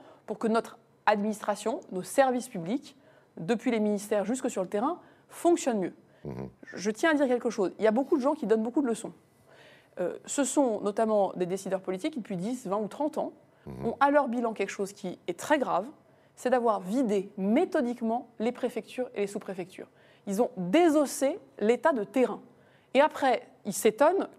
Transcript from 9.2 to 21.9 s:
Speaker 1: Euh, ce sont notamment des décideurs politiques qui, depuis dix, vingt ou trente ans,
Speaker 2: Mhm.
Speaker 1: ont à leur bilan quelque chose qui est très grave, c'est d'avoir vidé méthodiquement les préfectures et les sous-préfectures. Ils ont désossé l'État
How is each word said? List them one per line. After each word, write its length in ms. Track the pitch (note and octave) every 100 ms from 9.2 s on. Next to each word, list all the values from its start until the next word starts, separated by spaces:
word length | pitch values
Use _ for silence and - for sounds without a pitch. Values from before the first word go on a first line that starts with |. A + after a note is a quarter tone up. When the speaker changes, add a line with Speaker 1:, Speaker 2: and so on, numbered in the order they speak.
| _ _ _ - - - _ -
Speaker 1:
Euh, 160 | F3+ -
ce 200 | - -
sont 360 | C4 D4+ B3+ G#3
notamment 520 | G3+ G#3 A3 G#3 F#3+ F3
des 100 | F3
décideurs 340 | F#3+ F#3+ F#3
politiques 320 | F#3 F#3+ D#4
qui, 60 | D#4
depuis 160 | G3 F3+
dix, 300 | G#3 B3+ F3+
vingt 120 | G#3
ou 100 | G3+
trente 300 | - D4 G#3+
ans, 140 | D4+ - _ _ -
Speaker 2:
Mhm. 200 | - A3+
Speaker 1:
ont 100 | -
à 100 | C#4+
leur 180 | D4 C4
bilan 240 | A#3+ A#3
quelque 180 | G#3 G3
chose 220 | - G3
qui 260 | - F#3 - -
est 120 | F3
très 200 | - D4+
grave, 280 | G3 E3 A#3+ - _ _ _ -
c'est 140 | B3
d'avoir 300 | B3 A#3 G3
vidé 500 | F3+ B3 A#3 G3+ G3 -
méthodiquement 920 | G3 B3+ F4+ D#4+ A#3+ A#3+ A3+ A#3+ B3 -
les 120 | A3+
préfectures 560 | B3 A#3+ A#3 - - B3
et 60 | -
les 40 | G3+
sous-préfectures. 600 | G3+ - F#3+ F3 - - _ _ _ -
Ils 160 | G3
ont 80 | B3 -
désossé 800 | F3 D#4 F4 D4+ B3+ - C4+ G4 - -
l'État 340 | G#3 A#3+ D#4+